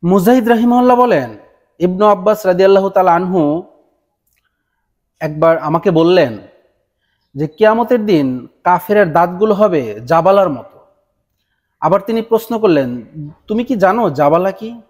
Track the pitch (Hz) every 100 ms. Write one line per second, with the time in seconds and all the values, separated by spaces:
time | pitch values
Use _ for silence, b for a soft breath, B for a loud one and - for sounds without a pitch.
0 | 170 196 185 254 226 233 240 240 247 247
1 | 247 180 120 107 _ _ _ _ 175 185
2 | 208 202 190 208 190 180 190 196 190 196
3 | 185 170 185 185 147 156 - _ _ _
4 | _ _ _ _ _ _ _ _ _ _
5 | _ _ 160 151 160 165 151 160 165 160
6 | 165 185 143 107 95 _ _ _ _ _
7 | _ _ _ 139 156 - 214 220 226 247
8 | 208 170 139 127 120 _ - 175 - 208
9 | 190 151 175 180 220 196 208 170 117 104
10 | 120 165 170 196 190 131 - - _ _
11 | _ _ _ _ _ _ _ _ 156 196
12 | 196 226 226 226 - 233 214 156 131 123
13 | 110 156 147 - _ 220 240 240 185 214
14 | 214 135 147 165 185 190 220 233 _